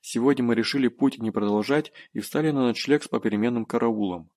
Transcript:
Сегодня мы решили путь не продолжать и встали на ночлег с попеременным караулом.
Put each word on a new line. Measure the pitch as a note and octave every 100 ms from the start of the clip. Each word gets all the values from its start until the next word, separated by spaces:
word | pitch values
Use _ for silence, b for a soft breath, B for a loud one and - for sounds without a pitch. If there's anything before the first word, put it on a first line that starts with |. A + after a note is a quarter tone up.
Сегодня | - A#2+ B2+ C3
мы | A#2+ A#2
решили | A2 C#3 B2
путь | A#2 C#3 -
не | A2
продолжать | G#2+ G#2 G#2 G#2 C#3+ D3+ B B
и | -
встали | G#2 - D#3
на | C#3+ B2
ночлег | A2+ - C#3+
с | -
попеременным | A#2+ A2 G#2 A2+ A#2+ A2
караулом. | A#2+ A#2 G#2+ G2+ F2 E2